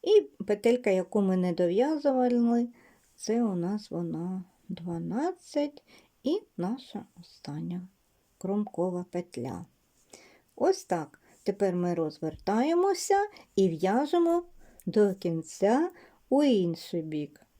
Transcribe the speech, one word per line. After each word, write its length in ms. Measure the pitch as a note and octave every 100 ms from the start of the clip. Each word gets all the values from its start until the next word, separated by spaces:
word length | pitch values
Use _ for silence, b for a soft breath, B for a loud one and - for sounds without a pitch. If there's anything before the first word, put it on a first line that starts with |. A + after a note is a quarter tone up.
І 200 | - G#4
петелька, 680 | - _ G3 G#3 A#3 B3 A3
яку 320 | F#3 F#3 G#3+
ми 160 | F#3+ F#3
не 160 | F3+
дов'язували, 1160 | E3+ F3 F#3 C#4 D#4 C#4+ C4 B3 A#3+ A#3 A#3 A#3+ b b b b _
це 280 | - A3+
у 120 | A3+ F#3
нас 360 | F3 G#3 -
вона 520 | E3 E3+ D#3 F3 F#3 F3+ _ _
дванадцять 1120 | F#3 F3 E3+ E3+ G3 E4 F4 - C#4+ D4 C#4+ b b b _
і 180 | B3+ F#4+ - -
наша 480 | F3 C4 - G#3 - -
остання 640 | E3+ - - D3 E3 F3 F3+ _ _ _ _ _
кромкова 680 | F3+ G3+ G#3 - F3+ F3+ F3+
петля. 540 | F3 F3 - B2 F2+ F3 _ _ _ B B B B B -
Ось 300 | F4 F#4+ -
так. 360 | F3 D3 - b b
Тепер 320 | - G3 G3+ F3+
ми 180 | F3
розвертаємося 1400 | E3+ D#3 - D#3+ D#3 - G#3+ C#4+ E4+ G4 F#4 - G4 G#4 B B -
і 140 | F#3+
в'яжемо 720 | D#3+ F#3 A3+ D4 F4 E4+ F4 F4 - b b -
до 300 | G#3 G#3 F#3+
кінця 760 | F3+ E3 - - G3 B3 F4+ B B B _
у 140 | C4+
інший 580 | D4 A3 F3 E3 - F3
бік. 400 | D#3+ D#3 D3 - _